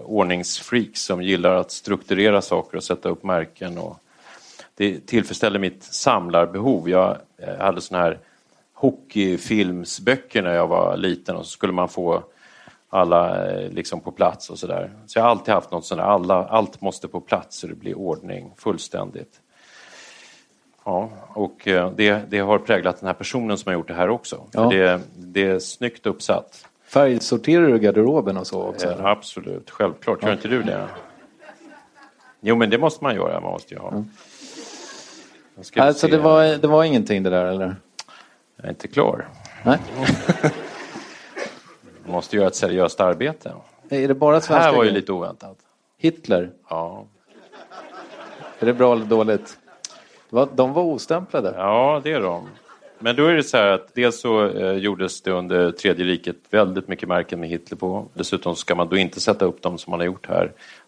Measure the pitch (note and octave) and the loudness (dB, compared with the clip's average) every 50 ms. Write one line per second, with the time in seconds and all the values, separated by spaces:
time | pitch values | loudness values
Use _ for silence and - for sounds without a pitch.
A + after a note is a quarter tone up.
0 | - - A2 G#2 F#2 F2 F2+ F2 E2+ - - - - - A#2+ A#2+ G#2 - - - | -10 -4 -2 0 0 0 0 -4 -4 -8 -10 -10 -6 -2 -2 -2 -2 -2 -8 -10
1 | - - F#2 F2 F2+ F#2+ F#2+ F2 F2+ F#2 F#2 F2+ E2 - - - - G#2 G2 F2+ | -6 -6 -4 -4 -2 -2 0 2 2 2 2 2 0 -4 -10 -12 -6 -4 -4 -4
2 | - - G2 F#2+ G#2 G#2+ G2+ G2 F#2 - F2+ F2 - - - F#2 - - F2 - | -2 -4 0 2 4 4 4 2 0 0 -2 -4 -4 -6 -10 -12 -6 -6 -6 -4
3 | - F#2 E2+ - - G2 F2+ E2+ E2 - _ _ F#2+ F2+ F2 E2+ F2 E2 D#2+ - | -4 -6 -6 -4 -4 -2 -2 -2 -2 -6 _ _ -12 -10 -10 -10 -12 -12 -14 -18
4 | _ _ _ _ _ - - - - - - - - _ _ - G2+ G2+ F2+ F#2+ | _ _ _ _ _ -20 -20 -20 -20 -20 -20 -20 -20 _ _ -2 -2 -2 -2 -6
5 | - - A#2 A2+ G2 - - - A#2+ G#2 G2 G2+ G2 F2+ - - - - - - | -6 0 0 0 0 0 -4 -2 -2 0 0 0 -2 -4 -6 -10 -14 -12 -10 -2
6 | - C#3 A#2 G2 F2 F2 E2+ E2+ E2+ E2 - G2 A2+ C3+ A#2+ E2+ D#2+ F2 F2+ F#2 | 2 2 2 2 0 2 2 4 4 2 0 -2 0 0 0 0 0 2 4 4
7 | F#2 F#2+ - - - _ _ - - - - - F#2+ G2 F2 F2 - - F#2+ F2+ | 4 2 0 -4 -10 _ _ -14 -12 -12 -8 -2 -2 -2 -2 -2 -6 -4 -2 0
8 | F2 E2+ D#2 - - _ _ _ _ _ _ _ _ _ _ - C#3 C3 - - | 0 0 0 -4 -12 _ _ _ _ _ _ _ _ _ _ 0 0 0 0 -2
9 | - _ - G#3 G3 F#2+ - - - - A2 G#2+ G2 F#2 F2+ F2+ F2 - - - | -10 _ -2 0 0 0 0 -2 -2 -2 0 0 0 0 -4 -6 -8 -10 -12 -4
10 | F#2+ A#2+ C3+ C3+ - _ - A2 F#2 F2 F2 E2+ E2+ E2 E2+ F2+ F2 F2+ F#2 F#2 | 0 0 0 0 -4 _ -4 -2 0 0 0 0 2 2 2 0 2 0 -2 -2
11 | F#2+ F#2 E2+ - - - F2 E2 E2+ - - - G2+ G2 F#2 F2+ F2+ F2 - F2+ | -2 -4 -4 -4 -6 -8 -8 -8 -10 -12 -6 -4 -4 -2 0 -2 -2 -2 -4 -4
12 | F2 E2+ E2+ E2+ - - _ _ _ _ _ - - - - _ _ _ G2 F#2+ | -2 -2 -2 -2 -4 -10 _ _ _ _ _ -20 -20 -20 -20 _ _ _ 0 0
13 | F2 E2+ E2+ E2+ F2 F2 F#2 - F#2+ F#2 F#2 F#2 F#2+ F#2+ F#2 F2+ F2 - F#2+ F2 | 2 4 4 4 4 2 0 -2 -4 -4 -6 -6 -8 -8 -8 -10 -8 -8 -10 -10
14 | - F2+ - - F#2 F2 - - - - E2+ E2+ F#2 F2+ F2+ F#2 F#2 F#2+ G2+ - | -10 -12 -2 0 0 0 0 -4 -12 -16 -12 -12 -8 -8 -6 -8 -8 -10 -14 -20
15 | - - - A2+ A2+ A#2+ A#2 G#2+ - A2+ G2+ F2 - - F2+ E2 - - F2+ E2 | -20 -4 0 2 4 4 2 2 2 0 0 0 0 -4 -8 -10 -6 -6 -4 -2
16 | F#2 G2 G#2 F#2 F2+ F#2 F#2+ F2+ F#2 - A2 A2+ G#2 - - - G2+ F#2+ - - | 2 2 2 2 2 2 2 0 2 2 0 0 0 0 -6 -8 -8 -8 -6 -8
17 | - - - F2 - - G#2+ F2+ - - - - - E2+ E2+ - - G2 G2 - | -12 -12 -12 -12 -4 -4 -4 -4 -4 -10 -16 -16 -14 -14 -16 -12 -12 -10 -10 -6
18 | G2 F2 D2+ - - F2+ F#2 - F2+ - - _ - A2+ F2+ D#2+ - - - F#2+ | -6 -6 -6 -6 -8 -12 -12 -12 -14 -18 -20 _ -4 -4 -4 -4 -8 -10 -8 -8
19 | F#2+ F#2+ - - - - _ _ _ _ _ _ _ _ - - - - - - | -8 -10 -12 -16 -18 -18 _ _ _ _ _ _ _ _ -20 -20 -20 -20 -20 -20
20 | - - - - - - - _ _ _ _ _ _ _ _ _ _ G#2 F2+ F#2 | -20 -20 -20 -20 -20 -20 -20 _ _ _ _ _ _ _ _ _ _ -4 -2 -2
21 | G#2+ A2+ A2 - - - - G#2+ G2+ - - - - G2+ F#2 F2+ F2 F#2+ G2 G#2 | -4 -4 -10 -18 -20 -12 -6 -4 -4 -4 -6 -6 -2 0 2 2 2 0 0 2
22 | G#2 G#2 G#2 G#2+ G#2 - G2+ G2+ G2 G2+ G#2+ G2 - - G#2+ F#2 E2 F2+ F2 - | 2 2 2 0 -2 -4 -4 -2 2 2 0 0 2 0 0 0 0 -2 -4 -2
23 | G2 F#2 F2+ - G2+ - - B2+ A#2 G#2+ G2+ G2 - G2 F2+ E2 D#2+ - E2+ F2 | -6 -6 -6 -6 -8 -6 -4 -4 -2 -2 -4 -4 -4 -4 -4 -4 -4 -6 -2 0
24 | F2+ G2 A#2+ A#2+ - - - - - - - A2 A2+ B2 F#2+ F#2+ F#2 F2+ F2+ F2+ | 0 0 0 -2 -4 -10 -14 -14 -14 -6 0 2 4 4 6 6 4 4 4 0
25 | F2+ - - - F2+ F2+ F#2 G2+ G2 F#2+ F#2+ F#2 - - - - B2 A#2 A#2 - | -4 -10 -18 -20 -20 -6 -2 0 2 2 0 -2 -4 -8 -8 -6 -6 -6 -6 -6
26 | - G#2 - - - - F#2+ - - - - - - - _ _ _ _ - C3+ | -6 -6 -6 -4 -2 -2 -2 -2 -2 -8 -18 -20 -20 -20 _ _ _ _ 4 4
27 | C#3+ C3 B2 A2+ - - A#2+ A2 - D3 E3 F3 E3+ C#3+ A#2 A2+ G#2 G2+ G2 G#2+ | 4 6 4 0 0 -2 -2 -2 2 4 4 6 6 6 6 6 4 4 4 4
28 | A2 B2+ D3+ G#3 G2+ G2 F#2+ F#2 F2+ - G2 F#2 F#2 F#2+ F#2 F#2 F2+ F2 F2+ F#2 | 4 4 4 2 0 0 -4 -4 -6 -6 -6 -6 -6 -6 -6 -4 -4 -4 -4 -2
29 | F#2+ G2 G#2+ - - - - F2+ - - F#2 F2+ - - - - G#2 F2 D#2 - | 0 0 0 0 -4 -12 -16 -14 -12 -12 -12 -12 -14 -16 -4 -2 -2 -2 -2 -4
30 | - - F#2+ - G#2+ A2 G2 - - A2 B2+ B2 - - G2 G1+ G1+ - - - | -4 -4 -4 -2 -2 -2 -2 -2 -2 -2 -2 -2 -2 -2 -4 -6 -8 -10 -12 -16
31 | - - - - - _ _ _ - - - _ - - - - - _ _ - | -20 -20 -20 -20 -20 _ _ _ -20 -20 -20 _ -20 -20 -20 -20 -20 _ _ -20
32 | - - _ _ _ - _ _ - G#2+ A#2 A#2 A2+ G2+ A2+ A#2+ D#3+ D3+ - - | -20 -20 _ _ _ -20 _ _ 0 2 4 4 4 4 4 2 2 0 0 -2
33 | D3+ C3+ A2 F2+ F2 - - - - - G1+ - - - - - - - - G#2 | -4 -4 -2 -2 -2 -2 -4 -4 -6 -8 -8 -10 -12 -16 -16 -14 -12 -8 -8 -8
34 | G#2+ - - - - - - - C#4 - - D4+ - - - - - - - - | -8 -8 -14 -20 -20 -20 -20 -20 -20 -18 -18 -18 -18 -18 -18 -18 -18 -18 -20 -20
35 | - - - - - - - - _ _ _ F#2+ F#2 - - A#2+ C3+ D3 D3 - | -20 -20 -20 -20 -20 -20 -20 -20 _ _ _ -20 -20 -4 2 4 4 4 6 4
36 | F3 D3 D#3 D#3 D3+ D#3+ D#3 D#3 D#3 D#3 D3+ C#3+ D3+ D3 D3+ D#3 D#3+ D#3+ C#3 A#2 | 4 4 4 6 6 6 8 8 6 6 4 2 2 4 6 4 6 4 2 2
37 | G#2 G#2+ G#2 F#2+ F#2+ F#2 F2+ F2+ F2+ F2+ F#2 F#2+ F#2+ F#2+ G2 F#2+ _ _ _ - | 2 2 0 0 0 2 2 2 2 0 -2 -2 -4 -6 -6 -10 _ _ _ -20
38 | - - - - - _ _ _ _ _ _ - - - - - - - - C#3+ | -20 -20 -20 -20 -20 _ _ _ _ _ _ -14 -12 -12 -12 -12 -14 -4 0 2
39 | - - - - - - - - - - - - - A#2+ C#3 - - - - C3 | 2 2 0 -2 -8 -14 -18 -20 -20 -20 -20 -2 2 2 2 2 0 -6 -8 -2
40 | C3 C3+ - - - - - - - D#3 - - - - - - - - - - | -2 0 0 0 0 -2 0 2 0 0 -2 -2 -10 -14 -14 -16 -16 -16 -16 -16
41 | - - - - - - - - - - - - - - - _ - - - - | -18 -18 -20 -20 -20 -18 -12 -12 -12 -12 -12 -18 -20 -20 -20 _ -20 -20 -20 -18
42 | - E2+ F2+ F2 - - A2 G#2 G2 F#2 - - G#2+ F2 F2+ F#2 F2+ D#2+ - - | -10 -6 -6 -6 -4 -2 0 2 2 2 2 0 -2 0 2 2 2 2 2 2
43 | F#2+ F2+ F2 D#2+ B2+ D3 D#3 - - - - - - _ _ _ _ - C#3 C3+ | 2 2 2 2 -2 -4 -4 -8 -14 -16 -16 -16 -20 _ _ _ _ -4 -2 0
44 | C3+ C#3 C3+ C3+ D3+ D3 D3+ D#3+ D#3 - D#3 D#3+ E3 D#3 C3+ B2 A2+ G#2+ G2 G2 | 2 2 2 4 6 6 6 4 4 4 4 4 6 6 6 6 4 4 2 0
45 | F#2+ - F#2+ F2 F2 F2+ - - - G2 G2 _ _ _ _ _ _ _ _ _ | -2 -2 -4 -6 -6 -8 -10 -14 -18 -20 -20 _ _ _ _ _ _ _ _ _
46 | - D#3+ E3 - - A2+ G2 F2 F2 F2 - _ _ _ E2 E2 E2+ E2+ F#2+ G#2+ | -2 -2 -2 -2 0 0 0 0 0 -4 -10 _ _ _ -8 -6 -6 -8 -10 -14
47 | G#2+ - _ _ _ _ _ - - _ - - - - F#3 - - - - - | -18 -20 _ _ _ _ _ -20 -20 _ -20 -20 -20 -20 -20 -20 -20 -20 -20 -20
48 | - - - - - - - - - - - - A2 A#2 B2 B2 B2 B2 A#2+ A2+ | -20 -18 -20 -20 -20 -20 -20 -18 -20 -20 -8 0 0 0 4 6 6 6 6 4
49 | A2 G#2+ A2+ A2 G#2+ A2 G#2+ G2 - - - - _ _ - _ - - - - | 2 2 2 2 4 2 0 -2 -2 -10 -20 -20 _ _ -20 _ -20 -20 -20 -20
50 | - _ _ _ _ _ A2+ A#2+ C#3 C3+ B2+ C3 B2+ C3 C#3+ E3+ F3+ E3 D3 A2+ | -20 _ _ _ _ _ 0 0 0 2 2 2 2 2 2 0 0 0 -2 -4
51 | - - E3 F3 F#3 - - C#3+ G#2 F#2 - F2+ F#2+ G2+ G#2+ A#2+ C3 C#3+ D3+ C#3+ | -4 -4 -4 -4 -4 -4 -4 -2 -2 -2 -4 -2 0 2 2 4 4 2 2 0
52 | C3 D3+ D#3+ B2+ G2+ F#2 F2 F2 F2+ - - - _ - - _ - - - - | -2 -2 -2 -2 -2 -2 -4 -6 -10 -14 -20 -20 _ -20 -20 _ -20 -20 -18 -4
53 | A2+ A#2 A#2+ C3+ D3+ E3 E3+ D3+ C#3+ - - A#2 G2+ G2+ F#2+ F#2 - - _ B2 | -2 0 2 4 4 4 4 2 2 2 4 4 6 6 4 2 0 -6 _ 0
54 | B2 A#2+ A#2 - - A#2+ A2 G#2+ G#2 G2 G2 F#2+ F#2+ F#2+ G2 F#2+ G2 G#2 F#2+ F2+ | 0 0 0 0 -2 0 2 2 2 0 0 -2 -2 -2 -2 0 -2 -2 -2 -2
55 | F#2+ F#2 - - - F#2+ F#2 F2+ F2+ F2+ F#2+ F2+ F2+ F2 F2 - - G2 E2+ E2+ | -4 -6 -6 -6 -4 -2 -2 -2 -2 0 2 2 2 2 0 0 0 0 2 2
56 | F2+ F2+ F#2 E2+ - F2 - - _ _ - G#2+ G2+ F#2 F#2 F#2+ - - F#2 - | 0 -2 -2 -2 -4 -8 -10 -10 _ _ 2 2 2 2 0 -6 -6 -8 -8 -8
57 | F2 E2+ F2 F2 E2 - F2+ F2 E2+ D#2+ E2+ E2 - - F2 - F#2 F#2 F#2 G2+ | -4 -2 -2 -2 -2 -4 -8 -8 -6 -6 -8 -8 -8 -12 -10 -6 -6 -4 -4 -6
58 | - - _ - F2 - G2 F2+ - F2 E2+ - - - F2 F2 F2 E2 F#2 G2 | -8 -10 _ -10 -6 -6 -6 -4 -4 -6 -6 -6 -4 -2 -2 -2 0 0 2 0
59 | F#2 F2 - - - A2+ G#2 - G2 F2 E2+ - - F2 F2 E2 - - F2+ F2 | 0 0 -4 -2 -2 -2 0 2 0 -2 -2 -4 -6 -8 -6 -8 -8 -8 -6 -4
60 | F2 F2+ F2+ - - F2+ F2 F2 F2 F2+ - _ - - - - _ | -4 -4 -6 -8 -8 -2 0 0 0 -2 -4 _ -20 -20 -20 -20 _